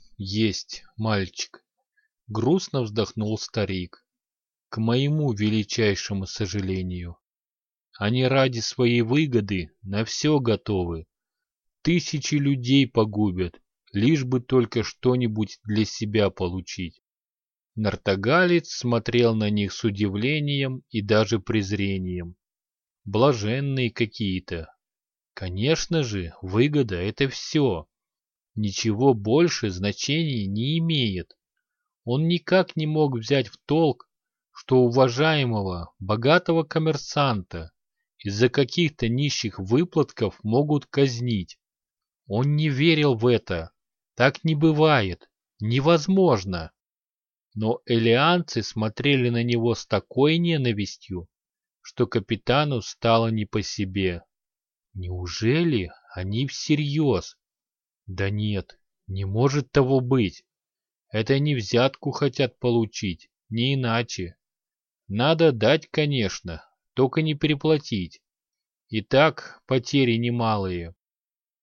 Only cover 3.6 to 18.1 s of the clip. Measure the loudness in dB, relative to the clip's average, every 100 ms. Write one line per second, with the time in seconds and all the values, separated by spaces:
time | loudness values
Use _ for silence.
3.6 | -2 -4 -6 -12 _ _ _ _ _ _
4.6 | _ -4 0 2 0 0 0 0 2 2
5.6 | 0 0 2 0 -4 -6 -6 -6 -4 -4
6.6 | -4 -4 -4 -8 -10 -16 _ _ _ _
7.6 | _ _ _ -4 -2 2 2 4 2 0
8.6 | -6 0 2 2 2 0 2 0 0 -4
9.6 | -6 _ -6 -4 -4 -2 0 2 2 -2
10.6 | -2 -2 -2 -6 -12 _ _ _ _ _
11.6 | _ _ 0 0 0 -6 -2 0 2 0
12.6 | 2 4 4 2 0 0 0 0 -6 -8
13.6 | _ _ _ 0 2 2 0 -2 2 2
14.6 | 2 -2 -4 -2 0 2 0 -2 -4 -6
15.6 | -4 0 0 -4 -2 2 0 0 -4 -6
16.6 | -10 -10 -10 -12 _ _ _ _ _ _
17.6 | _ -4 -4 -2 -2